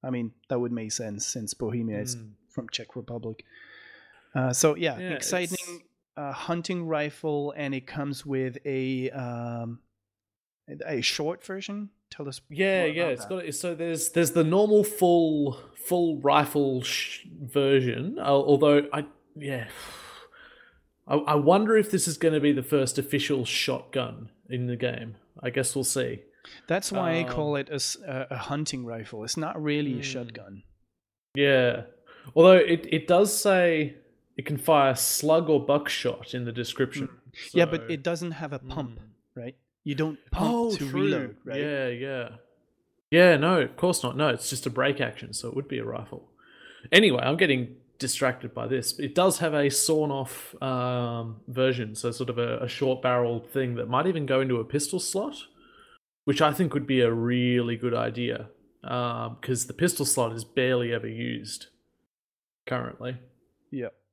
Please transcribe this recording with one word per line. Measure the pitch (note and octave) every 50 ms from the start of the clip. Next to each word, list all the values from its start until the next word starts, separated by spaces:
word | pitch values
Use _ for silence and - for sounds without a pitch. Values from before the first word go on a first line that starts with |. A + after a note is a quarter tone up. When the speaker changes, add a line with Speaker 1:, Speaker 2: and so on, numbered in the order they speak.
| -
Speaker 1:
I | C3
mean, | B2+ B2 A#2 A2 A2+ _ _ _
that | C3 B2
would | B2 A#2+
make | A#2+ A#2 A2+ G#2+
sense | G#2+ - A#2 A2 G#2 G#2 -
since | - - B2+ A2 G#2 -
Bohemia | _ B2+ A2 G#2+ A#2+ A2+ A2+ G#2+ G2+
is | B2+ B2 B2
Speaker 2:
Mm. | A#2+ A2+ G#2+ G#2 _ _ _
Speaker 1:
from | _ - A#2+ A2+
Czech | - - A#2 _ -
Republic. | B2+ A2+ - A#2 A#2 - A2+ A2 _ - _ _ - - - - - - - - - _ _ _ _ _ _ _
Uh, | C#3 B2+ C3
so | B2 - - D#3 D3+
yeah, | E3+ E3+ D#3+ C3 A#2+
Speaker 2:
Yeah, | F3+ F#3 E3+
Speaker 1:
exciting, | C3+ - - - F3+ F3+ E3+ F3+ F3+
Speaker 2:
it's | - - F3 E3+ _ _ _ _ _ _ _ -
Speaker 1:
uh, | D3 C#3+ C#3
hunting | - - - E3+ E3+ E3+ - F#3 F3 E3+ D#3+
rifle, | D#3+ D3+ D3 D3 D3 - - D#3 D3 D3 C#3+ D3 C#3+
and | D3+ D3 C#3 C#3
it | C3+ B2+ -
comes | - D#3 C#3+ C#3+ C#3+ C3 -
with | D3+ C#3 C3 C3 C3 B2 C#3 _
a, | D3 C3+ C3 C3 C3 C3 B2+ B2+ C3
um, | - C#3 B2+ A#2+ A#2+ A#2 A#2+ A#2+ A#2+ A#2 A#2 A#2 A#2 A#2 _ _ _ _ _ _ _ _ _ _ _ _ _ _ _ _ _ - C#3+ D3+ - -
a | - -
short | D#3+ - - - D3+ D#3 F3 - -
version. | - F#3+ G3 G3 - G3+ G#3 G#3 G3+ _ _ _ _
Tell | - - D#3 C#3
us | C3 - _ _
Speaker 2:
Yeah, | D3+ D3 F#3+ G3 F#3+ F#3+ F3
Speaker 1:
more | D#3 D3+
Speaker 2:
yeah, | E3 E3+
Speaker 1:
about | D#3+ C3
Speaker 2:
it's | A#2 A2
Speaker 1:
that. | G2+
Speaker 2:
got | F#3+ F#3 F3
it. | D#3 C#3+
So | - - F3+ E3+
there's, | D3+ E3 E3+ E3+ D#3 - -
there's | - E3 E3+ D#3
the | E3 E3+ D#3+
normal | D#3 E3+ G3 G#3 G#3+ G#3+ G#3+ G#3
full, | G#3 - - F#3 F3 F3 E3+ E3 D#3+ D#3 D3+ D3 C#3 B2+ - - - -
full | - - - F3+ F3 F3 E3 D#3 C#3
rifle | C3 C#3 C#3+ D3+ D3 D3 - D3+ C#3+ C3+ C3 B2+
sh-, | A#2+ - - - - - - - - - - E3
version, | D3 A#2+ - C#3+ C#3 C#3 C#3 C3+ B2+ B2 A#2 A#2 C3 F3+ C4 F4
uh, | -
although | C#3 C#3+ C#3 C#3 - D3 C#3 D3+ D3 C#3+ D3 D3 C#3+
I, | - D3 D3 - - _ _ _ _ D#3
yeah. | D3 C#3 C#3 B2 A2+ G#2+ - - - - - - - - - - - _ _ - - - - _ - _ _ _ _ _ _ _ _ -
I, | -
I | D3+ D3 - D3+
wonder | D3 C#3+ D3 F3 G3+ A3 G#3+ A3 A3
if | G3+ G#3
this | - F#3 - -
is | D#3 -
gonna | - E3 D#3 D3+
be | C#3 D3
the | C#3+ C#3 B2+
first | - - C#3+ C3+ B2+ - -
official | B2+ - - C#3+ - - D3 C3 A#2+
shotgun | - - - - - B2+ C3 - - - C3+ B2 A#2 A2+ A2 A2 A2 _ _ _ _
in | C3 B2 B2 B2
the | A#2+
game. | A#2 B2+ B2 A#2+ A#2+ A#2 A2+ A2 - _ _ _ -
I | - B2+
guess | A#2+ C3 C3+ B2+ -
we'll | C#3 C3
see. | - - C3+ B2 B2 A#2 - - _ _ _ _ - - - _ -
Speaker 1:
That's | D#3+ F#3+ G3+ -
why | G3+ F#3+ F#3 E3+ E3 E3
I | E3+
call | B2+ B2 D3+ D3+ D3 D3
Speaker 2:
Um, | C#3
Speaker 1:
it | C#3 -
a | D3+
s-, | C#3 C3 - - - -
a, | - C3+ C3 C3 C3
a | C3+ B2
hunting | G#2 - C#3+ D3 D#3 - - C3 B2
rifle. | A#2 A#2 A2+ G#2+ - - A2 G#2+
It's | B2+ - -
not | D#3 D#3+ - D#3+
really | D3+ D3+ D3 D3 D3+ C#3+ B2+
a |
Speaker 2:
Hmm. | A#2+
Speaker 1:
shotgun. | C#3 C3+ C3 C3 A#2+ A#2 A2+ A2+ G2 F#2+ G2 G2 - _ _ _ _ _ _ _ _ _ _ _ _ _ _
Speaker 2:
Yeah. | C#3 C#3 C#3 C#3 C3 B2+ A#2+ A#2 A#2 - - - _ _ _ - - - - -
Although | D#3 E3 F#3 F#3 F3+
it, | D#3+ - E3+ E3 - -
it | - D#3 D3+ -
does | F3 F3 G#3 G3+ G#3 -
say | - G#3 F#3+ F#3 F3 F3 E3 D#3 D3+ C3+ - - _ _ _ _ _ _ _ -
it | -
can | - D3+ C3
fire | - - D#3+ D3 C#3 C3+ C3
slug | B2 - - - - - D3+ D#3 E3 D#3+ D#3
or | D#3 C#3+ C#3+
buckshot | C#3 C#3 D3 C#3+ - - - - B2 A#2 - - - -
in | B2+ B2
the | A#2+
description. | A2+ A#2+ A#2+ - - - C3+ B2+ - C#3+ C3+ C3
Speaker 1:
Mm. | - _ _ - _ - - - -
Yeah, | F3 E3+
but | D#3+ D#3+ E3 A2+ A2+
Speaker 2:
So | E3
Speaker 1:
it | D3 C3+
doesn't | F3 E3+ E3 E3+ F3
have | D#3+ D3 D#3+ D3 C#3
a | C3+
pump, | B2+ B2+ - D#3+ C#3+ B2 A2+ A2+
Speaker 2:
Mm. | G#2+ A2 _ _ _ _ _
Speaker 1:
right? | C3 A#2+ A#2+ B2+ _ _ _ _ _ _
You | C#3+ C#3+
don't | C3+ D#3 D#3 D3+ - _ _
pump | - F3 F#3+ A3+ A#3+
Speaker 2:
Oh, | A#3+ A#3 A#3 G#3
Speaker 1:
to | D#3 C#3+ C#3
Speaker 2:
true. | C3 C#3+ -
Speaker 1:
reload, | - - E3 C3+ A#2+ G2+ _ _
right? | B2+ C3+ C#3
Speaker 2:
Yeah, | D3 D3+ D3 C#3 C3+ B2+
yeah. | B2 A#2+ C3 C#3 C3+ B2+ A#2+ A#2 A2 A2+ _ _ _ _ _ _ _ _ _ _ _ _ _ _
Yeah, | - E3 F3+ F3+ E3 C#3+
no, | C#3+ E3+ F#3 E3+
of | C3+ A#2+ - -
course | - F3+ F3 - -
not. | B2 A#2+
No, | B2+ D3+ D3+
it's | A#2+ A2 - -
just | C3+ B2 - C3+
a |
break | A#2 B2 B2+ C#3 C#3 C#3+
action, | C3+ A2+ A2 - - - A2
so | - - A#2+
it | -
would | C3+ C#3 -
be | C3+ A#2+
a | A2+
rifle. | A#2 A#2 A2 A2+ - - - - _ _ _ _ _ - - - - - - - -
Anyway, | - F3+ A3 G3+ C3 B2
I'm | B2 B2+ D3 E3
getting | F#3+ D#3+ C#3 B2+ B2 - - - _ _ _ _
distracted | - B2+ - - C#3 C3 B2 - - A2+ -
by | A#2+ A2+ A#2
this. | B2+ C3 A2+ - - -
It | D3 C#3 D3
does | E3+ F3+ G3 F3+ -
have | F3 D#3+ D3+
a | D3+ C#3+ C#3+
sawn-off, | C#3 - - - E3 D#3 D3+ D3 C#3 C3+ C3 B2+ - - - - - -
um, | - C3+ B2+ B2+ B2 B2 B2 B2 A#2+ A#2+ A#2 A#2 A#2 A2+ A2+ G#2+ - -
version, | B2+ B2+ C3 C3 B2+ A#2+ A#2 G#2+ G#2+
so | - - A#2+
sort | A#2 - C3 B2
of | A#2+ A#2
a, | A#2 A#2 A#2 A#2
a | B2 A#2+
short-barreled | - - C#3+ C3 C3 B2 - B2+ B2 B2 B2 A#2 A#2 A#2 A#2 -
thing | - C#3 C3 B2 A#2+
that | A#2 A#2+ G#2+
might | B2 B2+ D#3 F#3
even | F#3 E3 D3
go | C3 C3+ C3
into | C3+ C3 B2+ A#2
a | A2+
pistol | A#2+ - D3 D3 - - F#3
slot, | - - - F#3+ G#3+ D4 D4 - - - _ _ _ _ _ _ - _ _ _ _ _ _ _ _
which | - C#3+ D3+
I | D#3+ D3+ C#3+
think | E3 F#3 D3+ -
would | D3 B2+ B2
be | C3+ B2+
a | A#2+ A#2
really | A#2 A#2 A2+ A#2+ B2 B2 B2 B2 B2 B2 A#2+ A#2 A#2+
good | A#2 A#2 B2 A#2
idea, | A#2 A#2 A#2 A2+ A#2+ A#2+ A#2+ A#2 A2+ A2+ G#2+ - _ _ _ _ _ -
um, | - B2 B2 B2 A#2+ A#2 A#2 A#2 A#2 A#2 -
'cause | - - B2+ A#2 - -
the | -
pistol | - D#3+ F3+ F3 - C#3+
slot | - - - B2 A2+ A2+
is | A#2 A2+
barely | - _ - B2+ B2+ B2+ B2 A#2+ A#2 A#2
ever | A#2 A2+ A2+
used | A2 A2+ A#2 B2 A#2+ A#2 G#2 G#2+ - - - - _ _ _ _ _ _ _ _ _ _ _ _ _ _ _ _ _ _ _ -
currently. | C3 B2 A#2+ A#2+ A#2 - - B2 B2+ B2 - _ _ _ _ _ _ _ _ _
Speaker 1:
Yeah. | - C3+ A#2+ G#2+ - _ _ _